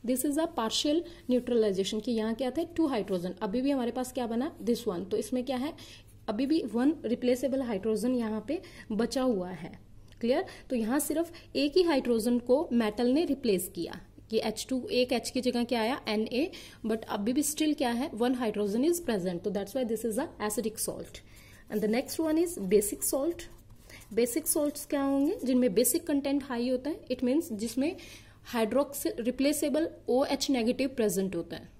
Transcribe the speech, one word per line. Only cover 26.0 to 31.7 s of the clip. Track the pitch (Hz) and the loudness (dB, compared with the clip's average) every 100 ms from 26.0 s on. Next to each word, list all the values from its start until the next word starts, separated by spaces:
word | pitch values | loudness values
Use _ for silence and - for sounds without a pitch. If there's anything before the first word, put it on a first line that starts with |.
| - | 0
कंटेंट | 285 277 285 | 0 2 -2
हाई | 262 240 247 | -2 -4 0
होता | 254 269 | -2 -2
है, | 381 - | -8 -6
it | 254 | -2
means | 247 285 - | 2 2 0
जिसमें | 214 233 262 294 381 - - - - - 240 | -6 -4 0 0 -2 -14 -20 -20 -20 -6 -2
hydroxyl, | 214 247 277 - 330 - | 2 2 0 -2 -4 -2
रिप्लेसेबल | 233 254 269 294 294 285 330 - - | -4 2 2 2 0 0 0 -4 0
ओएच | 247 277 277 - | 2 2 0 2
नेगेटिव | 262 226 247 269 | 2 2 2 -2
प्रेजेंट | 269 214 180 190 170 | 2 0 2 -2 -4
होता | 165 160 | -6 -12
है। | - | -14